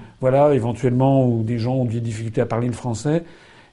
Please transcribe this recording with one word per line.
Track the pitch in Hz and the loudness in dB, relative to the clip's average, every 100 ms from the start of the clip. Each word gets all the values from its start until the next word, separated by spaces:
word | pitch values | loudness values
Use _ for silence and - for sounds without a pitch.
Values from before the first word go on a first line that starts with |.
| - - | -12 -4
voilà, | 131 135 147 | 2 4 4
éventuellement, | 139 117 120 127 123 135 135 127 | 4 0 -2 0 2 4 4 2
où | 117 | 0
des | 110 120 | -2 -2
gens | 113 | -2
ont | 131 120 | -2 -2
des | 117 | -4
difficultés | 117 110 113 113 | -6 -6 -6 -2
à | 117 | -2
parler | 113 123 | -2 -2
le | |
français. | 113 123 110 143 165 165 - - - - | -4 -6 -4 -2 -2 -4 -18 -20 -20 -18